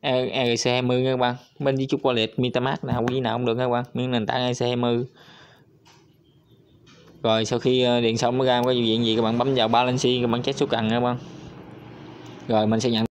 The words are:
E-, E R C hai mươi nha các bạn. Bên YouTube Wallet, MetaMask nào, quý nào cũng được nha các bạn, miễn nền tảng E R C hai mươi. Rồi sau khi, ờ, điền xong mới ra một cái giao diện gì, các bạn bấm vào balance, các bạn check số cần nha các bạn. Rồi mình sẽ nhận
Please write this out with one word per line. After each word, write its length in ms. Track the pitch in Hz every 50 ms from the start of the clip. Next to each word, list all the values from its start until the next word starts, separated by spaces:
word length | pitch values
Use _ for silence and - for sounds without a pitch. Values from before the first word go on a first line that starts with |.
E-, 280 | - 147 127 127 127 104
E 260 | 90 131 127 120 120
R 80 | 117 -
C 20 |
hai 160 | 123 123 127
mươi 200 | 127 123 123 123
nha 100 | 127 131
các 60 | 131
bạn. 180 | 127 127 123 123 123 - _ _ _
Bên 180 | 143 139 135
YouTube 240 | 135 135 135 - 131 -
Wallet, 240 | 135 123 113 110 110 -
MetaMask 460 | - 123 123 - 127 123 131 147 - -
nào, 220 | 131 123 123 117
quý 120 | 123 123 135
nào 180 | 127 113 113
cũng 80 | 120 123
được 120 | 120 113
nha 60 | 120 127
các 60 | 123
bạn, 140 | 120 120 123 - -
miễn 180 | 120 123 127
nền 140 | 127 120 107
tảng 160 | 101 123 127
E 120 | 123 123 123
R 60 | -
C 20 |
hai 140 | 127 120 123
mươi. 300 | 120 120 120 120 120 127 123 _ - - - - - - - - _ _ _ _ _ _ _ - - _ _ _ _ _ _ _ _ _ _ - _ _ _ _ - _ - - - - - - - -
Rồi 220 | 117 110 113 113
sau 140 | 110 127 117
khi, 220 | - 131 127 127 123
ờ, 180 | 123 120 120
điền 160 | 117 113 113
xong 200 | 117 - 120 123
mới 100 | 127 135
ra 140 | 127 123 123
một 60 | 120
cái 80 | 127 127
giao 100 | 123 117
diện 200 | 113 110 117 120
gì, 100 | 113 110
các 60 | 113
bạn 160 | 113 110 113
bấm 180 | 120 123 135 135
vào 120 | 127 110
balance, 420 | 110 117 120 123 127 123 127 - 127 127 123
các 60 | 123
bạn 160 | 117 113 120 123
check 160 | 135 139 -
số 60 | 147
cần 220 | - - 113 113
nha 80 | 110 113
các 40 | 120
bạn. 180 | 123 123 123 127 - - - - - - - - - - - - - - - - - - - - - - - - -
Rồi 200 | - 117 110 -
mình 120 | 214 220 113
sẽ 100 | 110 127
nhận 160 | 117 110 226 -